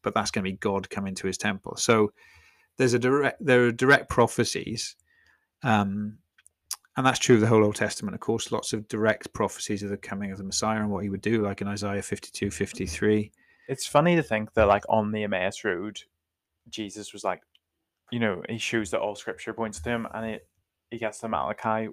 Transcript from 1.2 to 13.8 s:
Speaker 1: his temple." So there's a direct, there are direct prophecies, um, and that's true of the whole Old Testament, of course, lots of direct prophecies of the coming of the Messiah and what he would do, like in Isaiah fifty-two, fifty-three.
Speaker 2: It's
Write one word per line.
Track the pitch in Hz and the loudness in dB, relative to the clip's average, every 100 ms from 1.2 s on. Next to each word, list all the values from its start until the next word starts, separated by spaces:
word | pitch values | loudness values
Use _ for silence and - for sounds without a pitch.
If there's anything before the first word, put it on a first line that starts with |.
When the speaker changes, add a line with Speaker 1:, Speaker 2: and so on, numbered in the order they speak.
| 95 | -6
Speaker 1:
his | 90 | -2
temple." | 104 98 - - | -2 -4 -6 -2
So | - 110 104 - - - _ _ _ - | 4 6 4 0 -20 -20 _ _ _ 0
there's | 131 | 2
a | 120 | 4
direct, | 127 143 135 - 156 | 4 4 2 0 4
there | 123 120 | 6 6
are | |
direct | 117 131 139 - | 4 6 6 6
prophecies, | - 113 - 110 - - - - - _ _ _ _ _ _ | 4 4 4 0 -2 -6 -6 -8 -10 _ _ _ _ _ _
um, | 135 107 101 101 104 110 _ _ _ _ - - _ - | 2 2 2 -2 -6 -10 _ _ _ _ -14 -14 _ 0
and | 131 | 0
that's | - | 2
true | - 117 | 6 6
of | |
the | 110 | 8
whole | 113 | 6
Old | 104 - | 4 2
Testament, | 104 - 104 - | -4 -4 -8 -8
of | |
course, | - 113 - | -4 -4 -2
lots | 110 - | -6 -4
of | 110 107 | -6 -6
direct | 107 110 107 - | 0 2 0 -2
prophecies | - 101 - - 101 | -4 -4 -4 -6 -4
of | 101 | -4
the | 101 | -8
coming | - 101 101 | -8 -8 -8
of | 95 | -8
the | |
Messiah | 95 - 110 110 | -6 -4 -2 0
and | 107 | -2
what | 95 | -2
he | 104 | -4
would | 101 | -4
do, | 107 113 | 0 0
like | 101 98 | 0 -2
in | 101 | -6
Isaiah | 101 101 101 | -4 -4 -4
fifty-two, | - 101 - - 98 | -6 -10 -10 -6 -6
fifty-three. | - 98 - 95 - 107 107 104 _ _ _ - | -4 -6 -6 -8 -2 2 2 0 _ _ _ -10
Speaker 2:
It's | 131 | -8